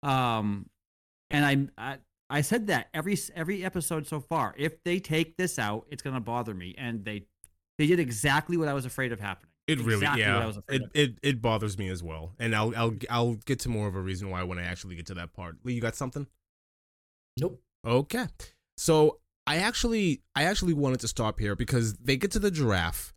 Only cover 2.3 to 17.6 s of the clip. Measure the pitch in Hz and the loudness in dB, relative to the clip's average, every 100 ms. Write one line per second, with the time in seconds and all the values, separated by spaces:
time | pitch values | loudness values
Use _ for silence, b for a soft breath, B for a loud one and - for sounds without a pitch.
2.3 | 143 147 233 208 143 - 160 165 202 - | -2 2 0 2 0 0 -6 0 0 -2
3.3 | 175 160 196 185 185 156 160 143 151 - | -6 -4 -4 -2 -4 -2 -4 -4 -6 -2
4.3 | 165 113 - 156 160 170 180 - 160 160 | 0 0 -2 -4 -4 -2 -2 0 0 0
5.3 | - 180 - 107 107 - 135 143 131 110 | -2 -4 0 -2 -4 -6 -10 -6 -6 -2
6.3 | 120 113 95 90 - 127 117 101 104 - | -4 -4 -6 -8 -8 -6 -6 -6 -10 -10
7.3 | _ - _ _ - 151 175 147 110 147 | _ -20 _ _ 0 4 4 2 0 2
8.3 | 139 151 175 151 139 127 - 127 113 101 | 2 2 0 0 -2 -4 -4 -4 -4 -6
9.3 | 95 _ _ - 151 117 107 101 139 107 | -8 _ _ -2 0 2 2 4 4 4
10.3 | 101 110 104 - 135 110 147 143 107 143 | 4 2 -4 -4 -4 -2 2 2 2 0
11.3 | 127 117 110 107 98 95 92 85 80 80 | 2 2 2 0 -4 -4 -6 -8 -10 -12
12.3 | 92 117 107 110 117 117 107 - 120 120 | -6 0 2 0 0 -2 -2 -2 0 2
13.3 | 113 - 131 - 110 104 95 95 92 98 | 0 -2 -2 -2 -2 -2 -4 -4 -4 -4
14.3 | 92 90 90 87 90 95 85 82 90 85 | -4 -4 -4 -6 -8 -10 -12 -12 -10 -12
15.3 | - 87 82 123 120 113 - 131 143 143 | -12 -14 -10 -6 -2 -2 -4 -6 -6 -12
16.3 | _ _ _ _ _ _ _ _ _ _ | _ _ _ _ _ _ _ _ _ _
17.3 | - 165 - | -4 -4 -4